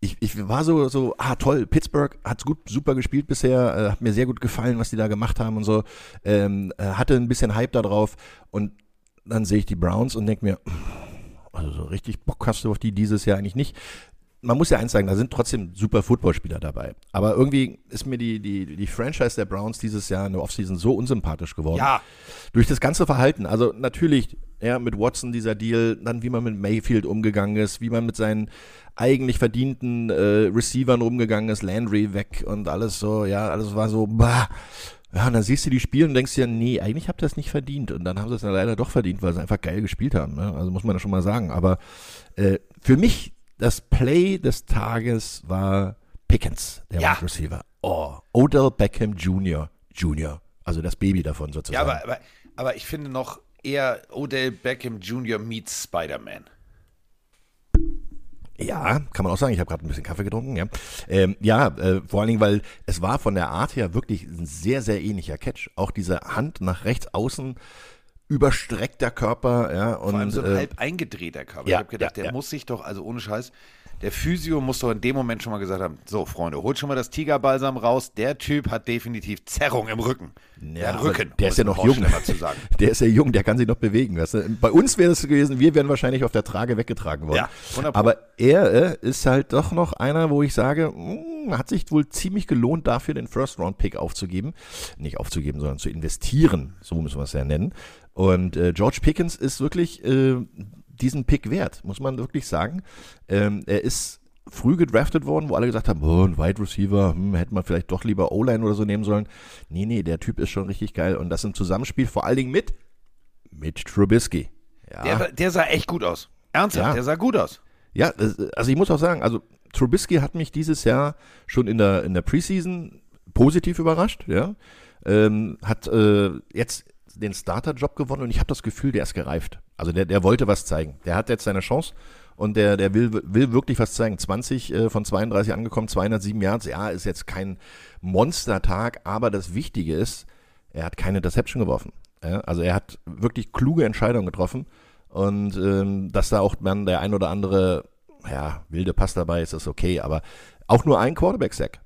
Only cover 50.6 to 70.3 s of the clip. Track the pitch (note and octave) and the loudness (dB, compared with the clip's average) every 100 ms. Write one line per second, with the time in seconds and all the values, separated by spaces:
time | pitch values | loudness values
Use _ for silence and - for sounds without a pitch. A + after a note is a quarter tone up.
50.6 | - E2 E2 - G2 F#2+ D#2+ D2+ D2+ C#2+ | -6 -4 -4 0 0 0 -2 -4 -6 -8
51.6 | D2 B2 C#3+ A2+ - A#2+ - _ - - | -6 -2 -2 -2 -6 -10 -10 _ -20 -8
52.6 | B2+ A#2+ - D#3 D3 C3 B2+ - _ _ | -6 -6 -8 -10 -8 -8 -8 -12 _ _
53.6 | - C#3 C3 A#2 - - C#3 C3 C3 G#2+ | -6 -2 0 -2 -8 -10 -6 -2 -4 -4
54.6 | B2+ B2+ B2+ A2+ F#2 A#2+ A#2+ A2 A2 A2+ | -6 -6 -8 -10 -8 -8 -4 -4 -4 -10
55.6 | - - - F2 D#2+ C2+ G#1+ G1+ - _ | -8 -10 -6 -6 -6 -8 -12 -18 -18 _
56.6 | _ _ _ _ _ _ _ _ _ _ | _ _ _ _ _ _ _ _ _ _
57.6 | _ - E4 - - - - - - - | _ 2 2 -2 -6 -10 -14 -14 -16 -12
58.6 | - F3 F2 C3 C#3+ - F#2+ F2+ C#3 G2 | -8 -4 0 0 -2 -4 -2 0 0 0
59.6 | F2+ E2 D#2+ C#2+ D2 E2+ G2+ G#2+ C3 C3 | -2 -4 -6 -8 -8 -6 -4 -6 -6 -4
60.6 | G2+ - - - - F#2+ F#2 G2 G2+ A2 | -4 -8 -12 -14 -2 2 4 2 4 4
61.6 | C3 C2+ F#2 F#2 - G#2 G#2+ A2+ G#2 G#2 | 4 2 0 0 0 0 2 4 4 4
62.6 | - - - F2 F#2 C3 - G2 E2+ D2+ | -2 -14 -4 -2 0 0 0 -2 -2 -2
63.6 | C3+ - G2+ F2+ - G2+ - E2 E2 D2+ | -4 -2 -2 -2 -4 -6 -8 -12 -10 -6
64.6 | E2 C3+ G#2+ G#2 F2 G2+ E2 D2+ - - | -2 -2 0 -2 -2 -6 -6 -8 -8 -8
65.6 | - - G2 - F2 F2+ - - C#3 - | -12 -6 -6 -4 -2 -4 -4 -6 -6 -4
66.6 | F#2 F2+ - B2 - - A#2+ - C3 B2 | -4 -4 -2 -4 -4 -4 -4 -4 -10 -10
67.6 | - - - - _ - _ C#3+ C#3 B2+ | -16 -20 -20 -20 _ -20 _ 2 2 2
68.6 | - A2 A2+ - B2 - A2 A2+ B2+ A#2+ | -2 -6 -6 -4 -6 -2 -2 0 0 0
69.6 | A2+ F2 G#2+ A2 G2 G2+ G2+ | 0 -2 -2 -2 -2 -2 -2